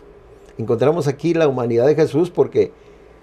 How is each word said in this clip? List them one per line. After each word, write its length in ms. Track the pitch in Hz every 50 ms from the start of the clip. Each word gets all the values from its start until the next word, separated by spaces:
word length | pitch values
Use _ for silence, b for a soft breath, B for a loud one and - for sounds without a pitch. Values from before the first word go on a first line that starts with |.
| - - - - - - - - - - -
Encontramos 520 | - 113 110 120 113 - 147 160 170 135 143
aquí 260 | 127 - - 170 170
la 120 | 165 160
humanidad 400 | 143 131 127 120 120 117 117 120
de 80 | 147 151
Jesús 360 | 151 156 131 120 143 180 170
porque 420 | - - 131 117 - 117 98 87 - B B B B B B B B B